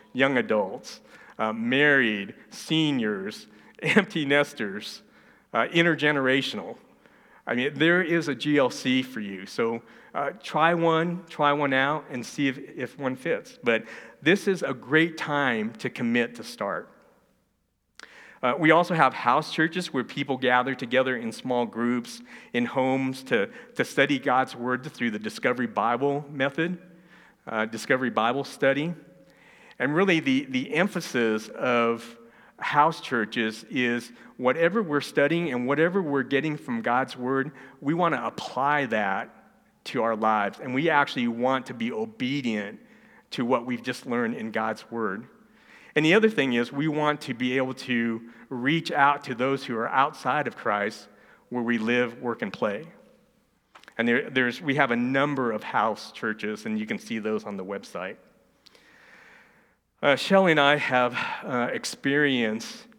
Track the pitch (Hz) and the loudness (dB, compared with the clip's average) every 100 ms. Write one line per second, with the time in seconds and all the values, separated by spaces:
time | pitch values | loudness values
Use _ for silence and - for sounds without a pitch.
0 | - 123 139 127 107 107 95 117 - - | -8 0 2 2 2 0 0 -6 -14 -18
1 | - - - - 110 113 117 135 147 139 | -20 -20 -18 -4 -2 -2 0 4 6 6
2 | 117 104 98 - - - - 160 151 135 | 4 0 -6 -12 -20 -16 -2 0 2 0
3 | 107 101 98 - - - - - 156 214 | 0 -2 -6 -10 -16 -20 -20 -8 2 2
4 | 190 165 139 147 139 - 104 101 - - | 2 0 2 2 2 -4 -8 -8 -12 -16
5 | - _ - _ _ 117 123 170 170 151 | -20 _ -20 _ _ -2 2 2 2 4
6 | 151 147 131 135 135 107 87 - _ _ | 2 2 2 2 0 -6 -10 -14 _ _
7 | _ _ _ - - 120 135 139 160 175 | _ _ _ -12 -4 -2 -2 2 4 4
8 | 165 170 147 131 151 147 127 - 131 131 | 2 0 0 -2 2 4 4 0 0 0
9 | 127 113 101 95 98 - 117 117 - - | 0 -6 -8 -8 -8 -2 -2 -2 -10 -20
10 | - - 139 - - 156 160 175 165 160 | -10 -6 -4 -6 -4 2 2 4 2 2
11 | 175 175 - - 147 147 143 131 139 151 | 0 -4 -8 0 2 2 2 2 2 0
12 | - 123 113 - 139 131 - - 123 - | -4 -10 -8 -2 -2 -2 -8 -10 -10 -6
13 | 131 131 175 113 - - 117 110 - - | -4 -4 -2 -4 -4 -4 0 0 0 -14
14 | - - 143 196 202 180 135 127 120 156 | -20 0 4 4 4 0 -2 -6 2 2
15 | 170 160 - 147 135 110 107 - 123 - | 2 0 -4 0 2 0 -2 -4 -8 -4
16 | 117 120 120 - - - 101 85 - _ | 0 2 0 -4 -14 -6 -4 -4 -8 _
17 | _ _ _ _ _ _ _ _ _ - | _ _ _ _ _ _ _ _ _ -20
18 | - - - - 127 147 156 160 175 165 | -20 -20 -20 -4 -2 4 6 6 4 4
19 | 131 - 123 139 156 - 160 180 175 135 | 4 4 2 2 2 0 0 -2 -4 -4
20 | 123 139 135 131 127 123 127 127 123 127 | -4 -6 -4 0 2 2 2 -4 0 2
21 | 131 123 113 113 127 123 117 110 120 123 | 2 -2 -6 -6 -2 0 0 -2 -2 -2
22 | 120 - - - - 123 117 135 131 135 | -4 -14 -18 -20 -6 -4 -2 0 0 0
23 | 131 131 - 117 98 - - - 123 - | -2 -6 -2 0 0 -6 -6 -4 0 2
24 | 139 135 139 127 127 120 123 127 147 - | 2 2 2 2 0 -4 -4 -4 -6 -4
25 | 120 104 107 - 127 123 117 107 110 120 | -4 -4 -6 -2 -2 0 -2 0 0 0
26 | 143 143 147 147 139 151 170 180 - - | 0 -2 -6 -4 -2 -2 -4 -4 -12 -20
27 | - - - _ - 110 110 113 - 131 | -20 -20 -20 _ -6 -4 -2 -4 0 0
28 | 127 110 113 135 139 - 135 135 165 165 | 0 0 0 0 -6 0 2 2 -2 -6
29 | - - - _ - - - - 135 156 | -14 -20 -20 _ -20 -20 -20 -4 0 2
30 | 196 165 135 131 139 127 143 151 208 180 | 4 4 4 2 0 -4 -2 0 0 -2
31 | - 127 113 107 - - 127 120 117 117 | -4 0 2 0 -4 -4 0 2 2 0
32 | - - - - - - - 147 156 160 | -8 -20 -20 -20 -20 -10 0 4 4 2
33 | - 120 107 123 110 110 - 135 123 120 | -2 -2 0 0 -2 -4 -6 -2 0 -2
34 | - - - - 127 160 165 220 175 147 | -6 -16 -20 -2 0 2 2 2 0 -2
35 | - - 143 170 170 123 123 139 170 196 | 0 2 4 2 0 -2 0 2 2 2
36 | 160 139 123 135 156 151 - 117 117 123 | 0 0 0 0 0 -4 -6 -4 0 2
37 | 127 135 123 135 139 - - - 143 165 | 0 -4 -2 0 -2 -8 -20 -8 -2 2
38 | 170 131 113 - - 123 139 147 127 110 | 2 0 -4 -6 -6 -2 2 2 0 0
39 | 98 98 123 - _ _ _ _ - 127 | 0 -2 -6 -14 _ _ _ _ -6 -2
40 | 117 110 110 107 101 - 139 127 160 147 | 0 2 2 2 0 -4 -4 0 2 4
41 | 143 131 120 117 127 131 127 123 113 110 | 2 0 -2 0 0 0 -2 -6 -4 -4
42 | 110 - 127 143 120 107 101 107 - - | -6 -4 -4 -2 -2 -4 -6 -12 -20 -20
43 | - - _ - 120 123 123 120 123 120 | -20 -20 _ -4 0 0 0 -6 -6 -8
44 | 135 120 117 117 110 110 110 110 - 117 | -4 -2 -2 -4 -6 -4 -4 -4 -8 -6
45 | 107 101 123 _ _ _ _ - - 151 | -4 -6 -10 _ _ _ _ -20 -4 2
46 | 156 202 214 214 135 120 120 143 156 147 | 4 6 4 2 2 0 0 -2 -2 0
47 | 151 147 - 117 123 131 131 127 - 120 | 0 -2 -4 -4 -2 0 -2 -6 -2 0
48 | 117 113 - - - 127 127 160 165 147 | 0 -2 -8 -20 -12 -4 0 0 0 2
49 | 139 139 - 117 135 139 135 113 113 131 | 4 2 -4 -2 0 -2 -4 -4 0 2
50 | 143 151 131 147 135 - 113 104 104 110 | 2 0 -2 -2 -2 -4 -2 0 -2 -6
51 | - - - - _ 123 117 117 110 123 | -16 -20 -20 -20 _ -4 -2 0 0 0
52 | 120 117 120 113 104 - 110 101 156 - | 0 -4 -8 -6 -6 -4 -4 -4 -10 -20
53 | - _ _ _ _ _ _ - - - | -20 _ _ _ _ _ _ -20 -8 -2
54 | 117 117 - 131 123 120 151 139 135 117 | 2 2 0 0 0 0 -2 2 2 2
55 | 123 135 147 135 120 107 - 117 110 104 | 0 0 0 0 -2 -4 -2 0 0 -2
56 | - - 113 107 107 104 113 107 107 104 | -10 -6 -6 -4 -6 -6 -4 -4 -4 -8
57 | - 113 107 107 107 98 92 98 - 87 | -6 -6 -2 -4 -4 -10 -8 -10 -10 -10
58 | 95 - _ _ _ _ _ - _ _ | -10 -10 _ _ _ _ _ -20 _ _
59 | - - - - _ _ _ _ _ _ | -20 -20 -20 -20 _ _ _ _ _ _
60 | 143 135 - 196 185 156 139 147 - 127 | 2 2 4 6 6 6 6 4 2 2
61 | 123 120 - - - 123 120 117 - - | 2 0 -6 -6 -6 -2 -2 -4 -8 -6
62 | 139 143 143 127 110 110 - - - | 0 2 2 2 0 -2 -6 -14 -20